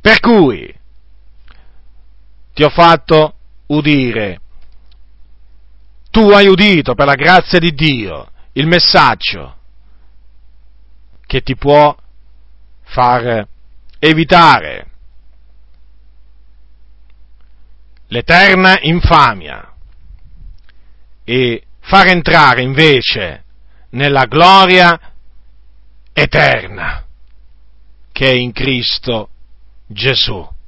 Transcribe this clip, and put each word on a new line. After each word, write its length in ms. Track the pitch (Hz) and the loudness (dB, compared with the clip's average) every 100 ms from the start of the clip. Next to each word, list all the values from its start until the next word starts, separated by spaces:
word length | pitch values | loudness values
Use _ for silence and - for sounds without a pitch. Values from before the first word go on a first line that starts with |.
Per 200 | - 220 | 0 0
cui 520 | - 226 151 98 62 - - - - - - - - - - - - - - - - - - | 2 2 2 0 -12 -20 -20 -20 -20 -20 -20 -20 -20 -20 -20 -20 -20 -20 -20 -20 -20 -20 -20
ti 80 | - | -2
ho 80 | 147 | 0
fatto 640 | - 170 165 - 156 151 - - - - | 4 4 4 2 0 0 -4 -20 -20 -6
udire, 760 | 147 147 143 127 113 101 87 - - - - - - - - - - - - - - - - - | -4 0 0 -2 -4 -8 -10 -18 -20 -20 -20 -20 -20 -20 -20 -20 -20 -20 -20 -20 -20 -20 -20 -4
tu 200 | 220 214 | 2 4
hai 160 | 202 202 | 4 4
udito 480 | 190 208 180 135 | 4 2 0 -2
per 120 | 120 143 | -2 -2
la 80 | |
grazia 440 | 139 147 185 - 180 | 0 2 2 2 -2
di 140 | 165 | -2
Dio 580 | 143 156 131 101 76 - - - - | -2 -2 -2 -6 -12 -16 -20 -14 -6
il 100 | 151 | -2
messaggio 920 | 175 - 185 143 113 - 87 69 - - - - - - - - - - - - - - - - - - | 0 2 2 2 0 -8 -10 -14 -20 -20 -20 -20 -20 -20 -20 -20 -20 -20 -20 -20 -20 -20 -20 -20 -20 -8
che 160 | 131 | -8
ti 140 | - 131 | -6 -6
può 380 | 143 147 147 - - - - - - - - - | 0 2 2 0 -16 -20 -20 -20 -20 -20 -20 -20
far 600 | - - 123 123 120 113 101 - - - - - | -12 -2 0 0 -2 -6 -8 -18 -20 -20 -20 -4
evitare 880 | 151 156 160 180 165 127 78 65 - - - - - - - - - - - - - - - - - - - - - - - - - - - - - - - - - | -2 0 2 4 4 4 -2 -14 -16 -20 -20 -20 -20 -20 -20 -20 -20 -20 -20 -20 -20 -20 -20 -20 -20 -20 -20 -20 -20 -20 -20 -20 -20 -20 -20 -20 -20 -20 -20 -20 -10
l'eterna 720 | 120 - 170 196 185 185 190 | -10 0 2 4 4 2 2
infamia 920 | 147 175 - 165 135 101 78 60 - - - - - - - - - - - - - - - - | 0 0 2 4 2 0 -12 -18 -18 -20 -20 -20 -20 -20 -20 -20 -20 -20 -20 -20 -20 -20 -20 -20
e 380 | - 123 123 113 - - | -8 -4 -2 -4 -12 -20
far 260 | - 190 185 | -2 2 2
entrare 560 | 180 160 160 147 123 | 0 0 2 2 2
invece 840 | 127 135 160 135 - - 90 - - - - - - | -2 0 2 2 -2 -6 -8 -12 -20 -20 -20 -20 -16
nella 340 | 117 143 139 | -6 -2 0
gloria 880 | 131 143 175 196 190 185 175 165 - - - - - - - - - - - | 0 2 4 6 4 4 4 2 -6 -20 -20 -20 -20 -20 -20 -20 -20 -20 -12
eterna 920 | - 147 147 143 123 - - - - - - - - - - - - - - - | -6 -4 0 0 -2 -6 -12 -10 -10 -12 -20 -20 -20 -20 -20 -20 -20 -20 -20 -18
che 140 | - 135 | -6 -2
è 80 | |
in 180 | 127 123 | -2 -4
Cristo 760 | 113 131 127 117 - - 113 104 - - - - - - | -6 -6 -4 -6 -8 -6 -8 -8 -18 -20 -20 -20 -20 -20
Gesù. 640 | 104 123 127 - 104 80 - | -8 -6 -4 -4 -8 -12 -16